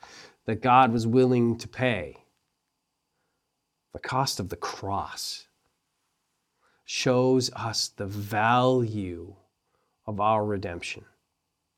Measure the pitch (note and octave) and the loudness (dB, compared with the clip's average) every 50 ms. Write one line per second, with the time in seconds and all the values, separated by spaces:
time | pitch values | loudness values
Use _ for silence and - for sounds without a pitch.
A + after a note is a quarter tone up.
0 | - - - - - - _ _ - - A2 - - B2+ B2 B2+ C3 A#2 A#2 A#2+ | -20 -20 -20 -20 -20 -20 _ _ -6 -6 -4 0 2 6 6 8 6 6 4 0
1 | A2+ A2+ A#2 C3 B2+ B2 B2+ B2 A#2 A#2 A2+ A#2 - - - - B2+ B2+ A2+ F#2+ | 0 2 4 4 6 6 4 4 4 2 0 -2 -6 -12 -6 -2 -2 0 0 -2
2 | D#2 C2+ B1+ - _ _ _ _ _ _ _ _ _ _ _ _ _ _ _ _ | -4 -8 -12 -18 _ _ _ _ _ _ _ _ _ _ _ _ _ _ _ _
3 | _ _ _ _ _ _ _ _ _ _ _ _ _ _ _ _ _ _ - - | _ _ _ _ _ _ _ _ _ _ _ _ _ _ _ _ _ _ -16 -12
4 | - - B2+ C3 C#3 - - - G2 F2+ - - - - - - - G2 G2 G2 | -8 -4 -2 -2 -2 -2 -2 -6 -6 -8 -8 -8 -10 -10 -10 -8 -8 -6 -4 -4
5 | - - - - - - - - - _ _ _ _ _ _ _ _ _ _ _ | -6 -6 -10 -12 -10 -10 -10 -12 -14 _ _ _ _ _ _ _ _ _ _ _
6 | _ _ _ _ _ _ _ _ _ _ _ _ _ _ _ _ _ - - - | _ _ _ _ _ _ _ _ _ _ _ _ _ _ _ _ _ -8 -6 -2
7 | - C3 B2 B2+ B2+ B2+ C3 C3 A#2+ - - G#2 G#2+ A2+ G#2+ - - - - - | 2 2 4 4 4 4 4 4 2 0 -4 -6 -8 -6 -4 -4 -6 -6 -6 -8
8 | G#2 F#2+ G#2 G#2 G2+ G2+ A2+ G#2 G#2+ A2+ B2 B2 B2+ C3 C3 B2+ A#2+ G#2+ G#2+ G#2+ | -8 -8 -6 -8 -6 -4 -2 0 2 4 4 4 4 4 2 2 0 -2 -4 -6
9 | F#2+ F2+ F2 E2+ E2+ F#2+ F#2+ _ _ _ _ _ _ _ _ _ _ _ _ _ | -6 -8 -8 -10 -12 -16 -18 _ _ _ _ _ _ _ _ _ _ _ _ _
10 | - A2 G#2+ G2 G#2 G#2+ A2 G#2+ G#2 G#2 G#2 F#2+ F#2+ F#2 F2 E2+ - - - - | -10 -8 -6 -2 0 2 2 2 0 0 -2 -4 -4 -6 -8 -8 -10 -12 -12 -14
11 | - _ _ _ _ _ _ _ _ _ _ _ _ _ _ | -16 _ _ _ _ _ _ _ _ _ _ _ _ _ _